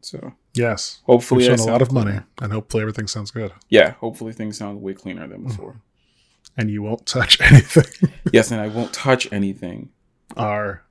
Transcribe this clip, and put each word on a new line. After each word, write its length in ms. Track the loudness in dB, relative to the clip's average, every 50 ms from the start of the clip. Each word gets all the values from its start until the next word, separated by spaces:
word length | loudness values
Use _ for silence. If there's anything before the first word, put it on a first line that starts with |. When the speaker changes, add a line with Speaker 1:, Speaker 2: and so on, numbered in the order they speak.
Speaker 1:
So 320 | -18 -18 -16 -16 -16 -18 -18 _ _ _
Speaker 2:
Yes. 480 | -6 -4 -2 -2 -4 -6 -8 -12 -14 -6 _
Speaker 1:
hopefully 340 | 4 4 4 4 2 2 4 4
Speaker 2:
We've 80 | 4
Speaker 1:
I 40 | 4
Speaker 2:
spent 40 | 4
a 20 |
Speaker 1:
sound 100 | 2 2
Speaker 2:
lot 100 | 2 2
of 60 | 2 2
Speaker 1:
clear. 140 | 2 0 0
Speaker 2:
money, 160 | 0 -2 -4 -8 _ _ -10
and 100 | -6 -6
hopefully 300 | -6 -6 -6 -4 -4 -4
everything 240 | -4 -4 -6 -8 -8
sounds 240 | -8 -8 -10 -10 -10
good. 220 | -10 -10 -10 -10 -12 -16 _ _
Speaker 1:
Yeah, 220 | 4 6 6 4
hopefully 400 | 2 -4 -10 -12 -10 -12 -14 -14 -12
things 240 | -10 -10 -10 -10 -10
sound 240 | -12 -12 -12 -12
way 100 | -12 -12 -14
cleaner 320 | -12 -14 -14 -14 -14 -14
than 120 | -16 -16 -12
Speaker 2:
Mm-hmm. 100 | -10 -10
Speaker 1:
before. 320 | -10 -10 -12 -16 -18 -20 _ _ _ _ _ _ _ _ _ _ _ _ _ _ _
Speaker 2:
And 140 | -6 -6 -4
you 120 | -4 -6
won't 240 | -6 -6 -8 -8 _
touch 340 | -6 -4 -2 0 0 0 2
<laughs> 100 | 6 8
anything. 600 | 8 8 8 8 4 4 4 4 0 -2 -2 -2 -2 -6 -2 4
Speaker 1:
Yes, 180 | 4 4 4 4
and 100 | 0 -4
I 60 | -4 -4
won't 240 | -4 -6 -6 -6
touch 340 | -8 -4 0 0 0 0 -2 -4
anything. 580 | -4 -4 -4 -4 -4 -8 -10 -12 -12 -14 -16 -18 _ _ _ _ _ _ _ -14 -8
Speaker 2:
Our, 460 | -6 -4 -4 -4 -4 -4 -6 -8 -12 _ _